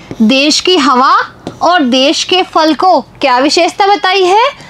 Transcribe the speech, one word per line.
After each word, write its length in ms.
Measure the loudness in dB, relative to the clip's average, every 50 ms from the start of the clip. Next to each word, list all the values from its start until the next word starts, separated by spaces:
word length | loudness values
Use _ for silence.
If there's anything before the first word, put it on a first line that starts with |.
| -16 -14 -4 -2
देश 380 | 0 2 2 2 2 0 -2 -2
की 180 | 0 0 0
हवा 400 | 0 2 0 0 2 2 2 0 0 -2 -4 -12 -16 -16 -16 -10 -4
और 180 | -2 0 0 0
देश 440 | 0 0 0 0 0 0 0 -2 -4
के 200 | -2 -2 -2 -2
फल 300 | -2 -2 -2 0 0 0
को 280 | 0 0 0 0 0
क्या 380 | -2 -6 -10 -4 -2 0 0 0
विशेषता 480 | 0 0 0 0 0 0 0 0 0
बताई 360 | 0 0 0 0 -2 0 0 0
है? 260 | 2 2 2 2 0 -4 -8 -20 -20